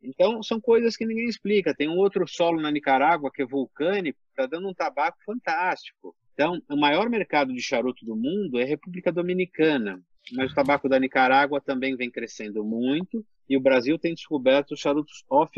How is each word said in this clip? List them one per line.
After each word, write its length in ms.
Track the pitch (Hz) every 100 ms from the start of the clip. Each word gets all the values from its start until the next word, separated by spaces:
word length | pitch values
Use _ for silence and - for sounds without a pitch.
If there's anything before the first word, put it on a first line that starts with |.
Então, 400 | - 135 185 226
são 180 | 214 226
coisas 360 | 226 226 233 214
que 100 | 226
ninguém 220 | 220 233
explica. 460 | 214 202 208 180
Tem 140 | 135 147
um 100 | 175
outro 280 | 196 196 165
solo 340 | - 170 165
na 100 | 147
Nicarágua 600 | 147 139 135 143 170 139
que 100 | -
é 40 | 131
vulcânico, 720 | 139 123 - 156 202 170 - _
tá 120 | - 131
dando 200 | 160 196
um 80 |
tabaco 440 | 180 147 - 156 -
fantástico. 920 | - 240 - 165 180 156 - _ 90 - _
Então, 280 | - 151 180 -
o 80 | 147
maior 320 | 147 151 226
mercado 420 | 233 180 151 135
de 80 | 127
charuto 440 | - 123 123 127
do 120 | 113 110
mundo 420 | 123 196 190 123
é 40 |
a 40 | 131
República 460 | 151 - 180 180
Dominicana, 920 | 170 175 180 180 - 156 143 104 92 _ _ -
mas 180 | 123 131
o 20 |
tabaco 340 | - 135 143 139
da 100 | 131
Nicarágua 600 | 131 139 127 139 143 143
também 340 | - 135 135
vem 160 | 127 123
crescendo 540 | - 113 - 107 104
muito, 580 | 107 113 123 147 185 226 214 _ -
e 80 | 135
o 40 |
Brasil 380 | 131 131 120 160
tem 160 | 170
descoberto 560 | 165 - 151 127 135 143
os 100 | 147
charutos 440 | 151 143 143 - -
off 220 | 135 160